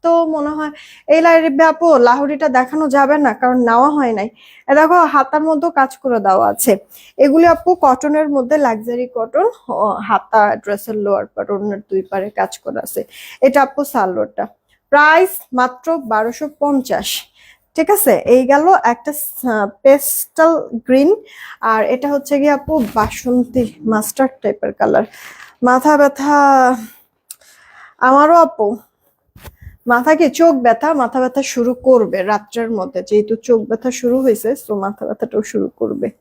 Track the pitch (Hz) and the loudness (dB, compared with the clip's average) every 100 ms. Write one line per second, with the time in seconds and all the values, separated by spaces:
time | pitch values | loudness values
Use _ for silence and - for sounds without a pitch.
0 | 330 339 330 311 294 302 302 294 - - | 2 0 0 -4 -4 -6 -8 -10 -20 -20
1 | - 311 339 330 320 277 320 320 339 285 | 0 2 6 4 2 2 2 2 2 4
2 | 240 254 285 294 311 254 254 302 311 277 | 4 2 -2 -2 0 0 0 -2 0 2
3 | 277 302 277 214 254 254 240 233 277 294 | 2 2 0 0 0 0 2 2 2 2
4 | 254 214 214 _ - _ - 277 320 359 | -2 -2 -6 _ -20 _ 0 2 4 4
5 | 311 285 269 302 311 311 339 330 262 - | 4 2 0 -2 0 -2 -2 0 -2 -2
6 | 269 233 196 190 202 202 - 196 _ - | -4 -2 2 2 0 0 0 0 _ -20
7 | - - 285 302 339 330 339 359 294 254 | -20 0 2 4 4 2 0 2 2 0
8 | 294 302 311 285 247 302 269 220 226 240 | 0 -2 0 -2 -2 0 0 -2 -6 -8
9 | 247 247 220 294 427 480 - - 208 190 | -6 -6 -4 -2 -2 -4 -10 -4 -2 -4
10 | 202 202 - 220 208 214 202 202 - 214 | -2 -4 0 0 2 -2 -6 -8 -6 -6
11 | 202 196 202 - 202 202 208 202 - 190 | -2 -4 -4 -10 -6 -6 -6 -10 -6 -6
12 | 190 196 202 208 190 - - 240 - - | -4 -8 -8 -6 -6 -6 -12 -10 -10 -10
13 | - - - - 269 277 269 277 277 247 | -12 -18 -20 -2 0 2 0 -4 -6 -4
14 | 190 180 - - 208 _ _ _ _ 285 | -4 -4 -6 -8 -10 _ _ _ _ 2
15 | 302 330 381 - - 247 254 254 - 330 | 4 4 2 -4 -8 -4 -4 -4 -6 -6
16 | 254 220 226 240 302 294 285 277 254 170 | -2 -2 -2 -6 -12 _ -2 -2 -2 -6
17 | - - - _ _ _ _ - 320 403 | -4 -10 -12 _ _ _ _ -4 0 2
18 | 277 196 - 247 254 277 330 381 233 240 | 2 0 4 2 4 2 4 2 2 -2
19 | - 294 - - 254 220 202 - 269 285 | -6 -10 -12 -8 -4 -2 -4 0 2 2
20 | - - - - 320 330 - 233 - 262 | 0 -8 -8 0 2 2 -4 -12 0 2
21 | 294 427 - - - - 220 220 214 254 | 4 0 -4 -20 -20 -8 -2 0 0 -2
22 | 285 285 277 285 294 277 285 311 214 220 | -2 -4 -2 0 0 0 -2 -2 -2 -2
23 | 233 - 254 247 247 254 226 - 220 220 | -4 -4 -2 -2 0 -2 -4 -6 -4 -2
24 | 214 - 262 - 214 208 - 202 214 208 | -4 -2 -4 -2 -6 -4 -8 -2 0 0
25 | 214 - - - - _ 247 254 294 294 | -2 -12 -20 -20 -20 _ 0 2 2 4
26 | 277 277 277 294 285 269 254 247 220 _ | 2 0 0 2 4 4 2 0 -8 _
27 | _ _ _ - _ _ _ - - _ | _ _ _ -20 _ _ _ -20 -20 _
28 | 254 269 302 339 330 - 208 220 _ _ | 2 4 6 4 4 0 -4 -4 _ _
29 | _ _ _ - - _ - - - 240 | _ _ _ -20 -20 _ -20 -14 -2 0
30 | 262 311 311 - 330 277 240 226 294 311 | 2 2 2 4 2 4 0 0 0 -2
31 | 240 254 254 254 269 - 240 247 262 254 | -2 -2 -2 -2 -6 -4 -4 -2 2 2
32 | 208 196 185 208 208 233 226 220 180 185 | 2 -4 -2 -4 -4 -8 -6 -6 -6 -8
33 | 185 208 214 226 - 226 214 226 254 247 | -2 -2 0 -6 0 -2 0 -6 -6 -4
34 | 240 254 262 208 220 277 - 208 190 208 | -2 0 0 0 -2 -6 -6 -6 -6 -8
35 | - 214 - - 214 214 190 _ 110 104 | -10 -8 -6 -6 -6 -6 -6 _ -8 -6
36 | - _ | -8 _